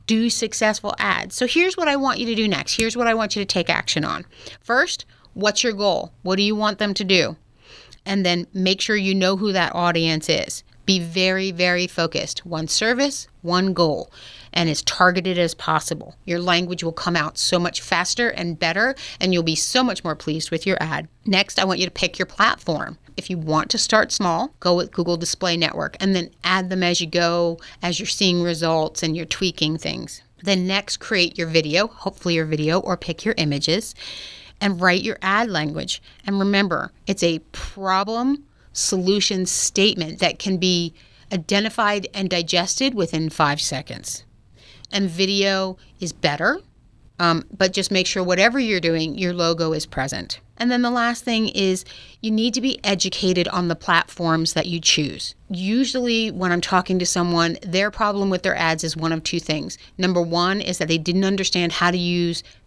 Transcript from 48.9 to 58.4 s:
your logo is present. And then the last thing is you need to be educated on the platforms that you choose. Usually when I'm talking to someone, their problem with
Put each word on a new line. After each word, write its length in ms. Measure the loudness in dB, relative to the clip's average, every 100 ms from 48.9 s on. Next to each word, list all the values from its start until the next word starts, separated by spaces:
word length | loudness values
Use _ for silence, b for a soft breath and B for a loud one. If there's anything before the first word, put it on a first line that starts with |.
| 0 -2 -2
your 160 | -2
logo 400 | 0 0 0 0
is 120 | -2 -4
present. 540 | -6 -4 -6 -8 -12 -14 -4
And 120 | 0
then 100 | 2
the 80 | 0
last 340 | 0 0 -2
thing 260 | -2 0 0
is 360 | 0 0 0 -4 B B B
you 100 | -2
need 240 | 0 0 0
to 60 |
be 180 | -2 -2
educated 640 | -2 0 -2 0 0 2 2
on 180 | 0 0
the 80 | -2
platforms 760 | 2 2 2 -2 0 2 2
that 120 | -2 -2
you 140 | -2
choose. 560 | 2 2 0 -6 -10 -12 -10
Usually 800 | -4 0 0 0 0 0 0 0
when 200 | -2 0
I'm 100 | 0
talking 360 | 2 0 2 0
to 80 | 0
someone, 520 | 0 2 2 0 -2
their 300 | -2 0 0
problem 400 | 0 0 2 0
with 100 | 0